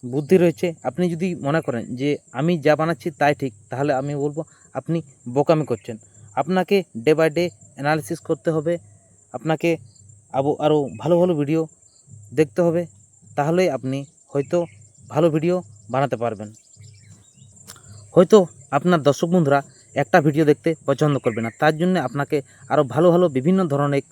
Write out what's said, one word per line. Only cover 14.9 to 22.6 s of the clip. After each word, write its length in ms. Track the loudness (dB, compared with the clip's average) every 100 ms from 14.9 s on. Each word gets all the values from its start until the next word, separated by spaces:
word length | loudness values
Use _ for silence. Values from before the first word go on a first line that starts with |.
| _ -6
ভালো 200 | 0 2
ভিডিও 340 | 2 0 -2 -6 -20 -6
বানাতে 260 | -4 -2 -2
পারবেন। 380 | -6 -6 -12 -16 _ _ -20 -20 -20 -20 _ _ -20 -20 -20 -20 -20 -20 0
হয়তো 340 | 2 6 6 4 -6 -4
আপনার 320 | -2 2 2
দর্শক 240 | 2 0 0
বন্ধুরা 340 | 2 4 2 0 -20 _
একটা 280 | -6 2 4
ভিডিও 240 | 4 2 2
দেখতে 300 | 2 0 -4 -4
পছন্দ 320 | 0 0 0
করবে 240 | -2 -4
না, 80 | -6 0
তার 180 | 0 0
জন্য 220 | 0 0
আপনাকে 420 | -2 -6 -4 -4 -6 -20